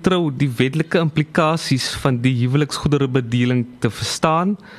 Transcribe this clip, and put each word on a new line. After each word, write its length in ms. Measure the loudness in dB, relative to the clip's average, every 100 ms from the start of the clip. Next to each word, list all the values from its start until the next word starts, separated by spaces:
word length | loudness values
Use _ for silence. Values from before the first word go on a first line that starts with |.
trou 300 | 0 2 0 0
die 120 | -2
wetlike 500 | 0 -2 0 0 0
implikasies 960 | 0 0 0 2 2 0 -2 -2 -2 -2
van 260 | 0 0
die 260 | 0 0 0
huweliksgoederebedeling 1160 | 0 0 -2 0 0 2 0 0 0 2 0 -2 -4
te 100 | -4
verstaan, 680 | -4 -6 -2 0 2 0 -4 -8